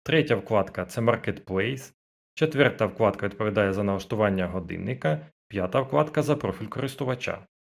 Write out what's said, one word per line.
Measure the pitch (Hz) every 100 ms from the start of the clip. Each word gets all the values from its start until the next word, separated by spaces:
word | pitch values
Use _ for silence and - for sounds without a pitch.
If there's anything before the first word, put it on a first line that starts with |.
третя | - 160 - 110
вкладка — | - 110 95 - 90
це | -
Marketplace, | 113 113 - 98 - 95 107 135 131 _ _ _ _ -
четверта | 156 143 131 - 107
вкладка | - 110 98 101
відповідає | - 107 101 101
за | 95
налаштування | 101 98 - 110 104 95 90
годинника, | 90 85 90 95 127 156 156 - _ _
п'ята | 101 90 131
вкладка — | 131 143 151 -
за | 139 147
профіль | - - 110
користувача. | - 131 - 131 127 - - - _